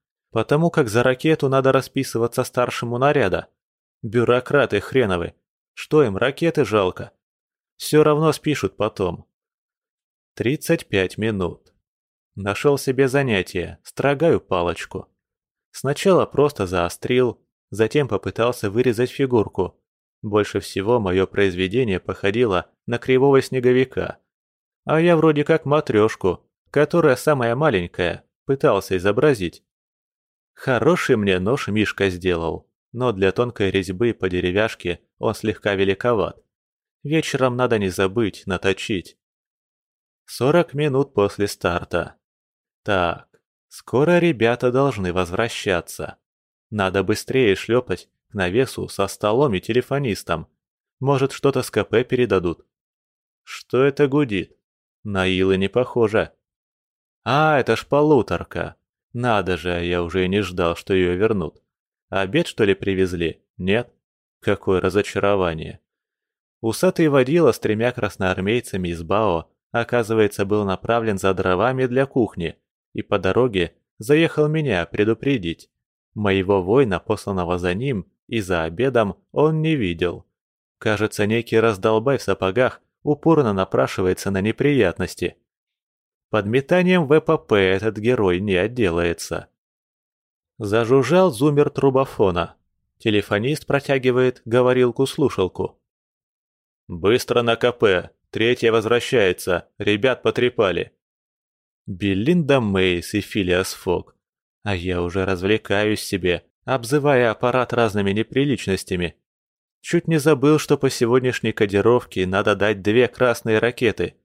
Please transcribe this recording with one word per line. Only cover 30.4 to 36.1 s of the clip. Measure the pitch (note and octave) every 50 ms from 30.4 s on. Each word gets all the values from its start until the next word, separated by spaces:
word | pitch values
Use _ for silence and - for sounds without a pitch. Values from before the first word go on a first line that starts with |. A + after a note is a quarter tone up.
| _ _ _
Хороший | - - C3+ B2+ A2 A2+ D3+ F3+ F3 - - C3
мне | A2 G#2 G2 F#2 F2+
нож | F2+ G#2 C3+ C3+ - G2+
Мишка | G2+ A2 G#2 - - - G2 G2
сделал, | F2+ F2+ F2 F#2 F2 E2 E2 D#2+ D#2 - _ _ _ _ _ _ -
но | A#2 B2+ B2 G#2+
для | F#2+ G2 F#2+ -
тонкой | - B2 B2 - - G#2 F#2+
резьбы | F2+ G2 F#2 F#2 F#2 F2+ A#2+ A#2+ G2+
по | - - F#2
деревяшке | F2+ F2+ F2 F2+ F2+ G2+ A2 A2+ - - - F2 E2+ - _ _ _ -
он | - A2+ G#2
слегка | - - A2 G2+ - - G#2+ G2+
великоват. | F#2+ G2 F#2+ F#2+ - - A#2+